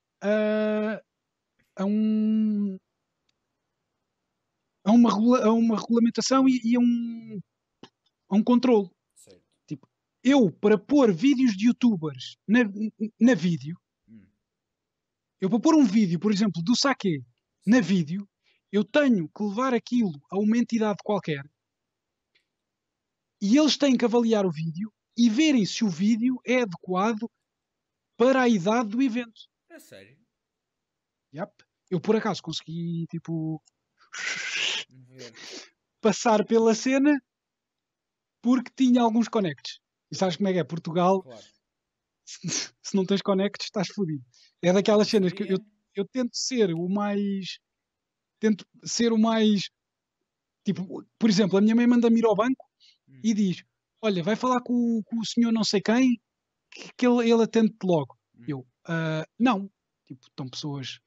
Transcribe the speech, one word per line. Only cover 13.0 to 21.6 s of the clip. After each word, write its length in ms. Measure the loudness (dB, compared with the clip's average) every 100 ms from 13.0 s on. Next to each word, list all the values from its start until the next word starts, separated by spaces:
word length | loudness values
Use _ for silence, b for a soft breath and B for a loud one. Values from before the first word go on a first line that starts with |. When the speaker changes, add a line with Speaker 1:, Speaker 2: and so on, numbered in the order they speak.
| -10 2
Speaker 1:
na 140 | 2 4
vídeo, 420 | 0 -2 -6 -14 _ _ _
Speaker 2:
Hum. 180 | -20 _ _ _ _ _ _ _ _ _ _ _ _
Speaker 1:
eu 80 | -2
para 100 | 2
pôr 160 | 4 6
um 100 | 4
vídeo, 340 | 4 2 0
por 120 | 0
exemplo, 300 | 0 0 -2
do 120 | -2 0
Saque 480 | 0 -2 -2 -4 -8 _ _ _ 0
na 120 | 2
Speaker 2:
Sim. 40 |
Speaker 1:
vídeo, 460 | 2 0 -2 -6 -12 _ _ _ _
eu 120 | -4
tenho 460 | -2 0 2 0 -2
que 140 | -6
levar 300 | -6 -4 -2
aquilo 380 | -2 -2 -2 -2 -6 -8
a 80 | -4
uma 200 | 0 0
entidade 400 | -2 -2 -4 -4
qualquer 400 | -4 -6 -4 -8 -10 _